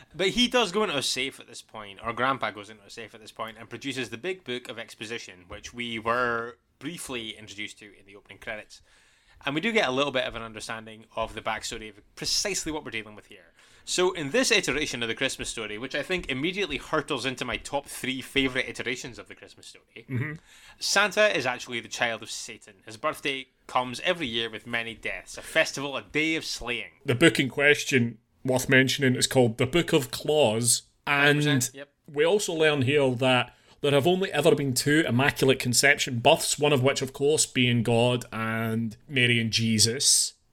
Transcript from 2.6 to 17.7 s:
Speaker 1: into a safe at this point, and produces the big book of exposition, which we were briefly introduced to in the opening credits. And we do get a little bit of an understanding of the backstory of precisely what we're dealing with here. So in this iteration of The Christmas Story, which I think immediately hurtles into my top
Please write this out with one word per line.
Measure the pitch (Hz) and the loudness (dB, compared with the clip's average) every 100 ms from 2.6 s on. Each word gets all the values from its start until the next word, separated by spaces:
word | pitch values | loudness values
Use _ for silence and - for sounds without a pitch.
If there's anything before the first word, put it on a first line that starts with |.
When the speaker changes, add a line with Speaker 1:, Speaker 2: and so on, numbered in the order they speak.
| 101 | -14
Speaker 1:
into | 110 | -18
a | 98 | -20
safe | - 107 | -16 -16
at | 113 | -18
this | 107 | -18
point, | - 113 110 | -12 -12 -12
and | 107 | -14
produces | 117 139 127 113 | -12 -8 -6 -8
the | 110 | -8
big | 170 190 | -8 -8
book | - 123 123 | -8 -8 -8
of | 113 | -12
exposition, | 110 - 107 113 - 90 87 | -14 -12 -10 -10 -12 -20 -18
which | 104 - | -18 -14
we | 120 120 117 | -10 -8 -4
were | 107 120 123 117 117 117 _ _ | 0 0 2 -2 -6 -12 _ _
briefly | 139 175 - 127 110 104 | -12 -12 -10 -8 -10 -12
introduced | 107 101 104 - | -14 -10 -10 -12
to | 107 | -20
in | 90 95 | -20 -20
the | 101 | -20
opening | - 98 | -20 -16
credits. | - 107 98 - _ _ _ _ _ - - | -12 -12 -12 -20 _ _ _ _ _ -10 -6
And | |
we | 147 | -2
do | 202 | 0
get | 214 135 | 2 2
a | |
little | 127 143 | 2 0
bit | 127 123 | 0 -4
of | |
an | 113 | -6
understanding | 113 107 - 113 110 110 110 - | -12 -12 -10 -10 -12 -20 -12 -6
of | 110 110 | -6 -6
the | |
backstory | 107 110 - 117 110 | -6 -6 -6 -10 -12
of | 104 - - | -18 -20 -10
precisely | 151 - 208 185 - | -4 -2 -2 -4 -6
what | 151 | -8
we're | 127 | -8
dealing | 113 107 104 | -10 -10 -16
with | - | -20
here. | 98 82 _ _ - - | -20 -20 _ _ -18 -6
So | - 180 | 0 2
in | 180 143 | 0 -2
this | 240 262 | 0 4
iteration | 214 - 135 151 123 | 2 2 -2 -4 -4
of | 117 | -4
The | 110 | -2
Christmas | 135 - 123 | -2 -4 -8
Story, | - 107 104 | -8 -8 -8
which | 131 151 | -8 -6
I | |
think | 135 185 170 | -4 -4 -4
immediately | 131 160 190 175 135 | -4 -4 -4 -6 -6
hurtles | - 151 139 143 123 | -4 -4 -2 -4 -4
into | 127 127 | -6 -6
my | 107 | -6
top | - | -6